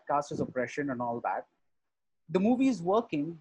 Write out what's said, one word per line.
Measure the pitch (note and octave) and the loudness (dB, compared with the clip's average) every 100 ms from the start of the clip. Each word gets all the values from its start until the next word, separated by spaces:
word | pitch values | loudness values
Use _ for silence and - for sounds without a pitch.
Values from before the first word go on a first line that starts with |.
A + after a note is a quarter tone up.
| - | 0
caste | C#3+ C#3+ | 0 0
is | - | -4
oppression | C3 B2+ A#2+ - C#3+ | -4 -2 -4 -4 -4
and | B2 | -4
all | A#2+ A#2 | -4 -4
that. | G#2 G2 - _ _ _ _ _ _ _ - | -4 -4 -6 _ _ _ _ _ _ _ -4
The | F#3 | 0
movie | G3+ B3 C4+ | 2 4 4
is | G#3 | 2
working, | E3+ G#3+ A3+ D3+ D3+ E3 | 2 2 2 -2 -4 -2